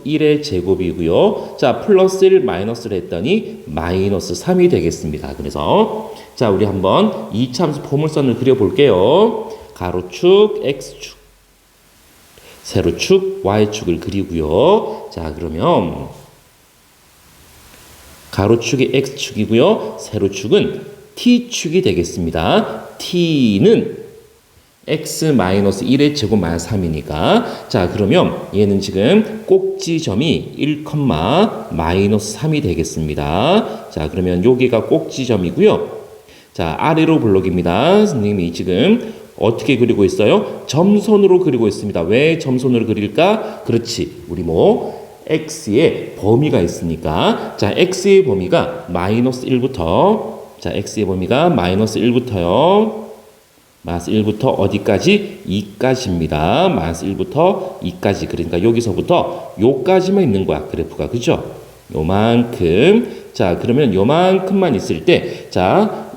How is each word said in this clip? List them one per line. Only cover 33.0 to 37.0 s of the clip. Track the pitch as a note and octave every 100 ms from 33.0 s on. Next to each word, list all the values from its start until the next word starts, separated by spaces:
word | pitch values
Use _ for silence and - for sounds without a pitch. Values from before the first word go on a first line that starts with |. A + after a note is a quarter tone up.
| D#2 D2 C#2+ E2+ C#3 G#3 A3+ - -
자, | - D2+
그러면 | - F2+ F2+
여기가 | G#2+ B2+ B2+ A2+ -
꼭지점이고요. | D#3+ - - B2 G#2+ F2 F2 G#3 F#2+ - - - - - - _
자, | - E2 D#2
아래로 | D3 D#3+